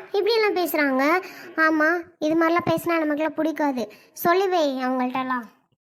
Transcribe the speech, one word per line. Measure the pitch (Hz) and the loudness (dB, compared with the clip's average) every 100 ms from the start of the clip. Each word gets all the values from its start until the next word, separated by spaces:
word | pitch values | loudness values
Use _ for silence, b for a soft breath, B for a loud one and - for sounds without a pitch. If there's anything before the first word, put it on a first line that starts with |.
| 381 | -2
இப்படியெல்லாம் | 392 381 453 415 359 | -2 2 2 2 0
பேசுறாங்க. | 339 311 285 262 285 359 381 B B - | 0 0 0 2 2 0 -2 B B 0
ஆமா, | 320 320 302 349 339 - | 2 4 2 0 -4 -4
இது | 311 320 | 0 2
மாதிரிலாம் | 330 339 339 | 2 2 0
பேசினா | 320 339 330 | 0 0 0
நமக்குலாம் | 302 294 311 302 | 0 0 -2 -2
பிடிக்காது. | 311 302 294 254 208 B B | -2 0 -2 -2 -6 B B
சொல்லி | B 349 359 392 | B 2 2 2
வை | 359 294 262 254 | 2 0 -2 -2
அவங்கள்ட்டலாம். | 254 254 262 254 254 214 _ _ _ | -2 -2 -4 -4 -4 -6 _ _ _